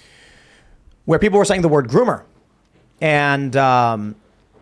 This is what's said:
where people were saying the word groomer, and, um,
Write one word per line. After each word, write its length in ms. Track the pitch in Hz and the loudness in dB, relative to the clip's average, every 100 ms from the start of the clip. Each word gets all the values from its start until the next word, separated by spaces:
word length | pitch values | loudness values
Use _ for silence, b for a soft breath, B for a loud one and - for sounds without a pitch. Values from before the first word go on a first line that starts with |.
| B B B B B B B B B _ - | B B B B B B B B B _ -2
where 120 | 160 | 0
people 220 | 208 202 | 2 2
were 60 | 196 | 0
saying 160 | 190 | 0
the 80 | 170 | 0
word 180 | 147 123 | 0 0
groomer, 360 | 147 240 127 - _ _ _ _ _ _ - | 0 0 -2 -8 _ _ _ _ _ _ -6
and, 540 | 160 147 143 139 139 131 | -2 0 0 -2 -2 0
um, 600 | 135 127 120 113 104 107 _ _ _ _ | 2 2 0 -2 -8 -12 _ _ _ _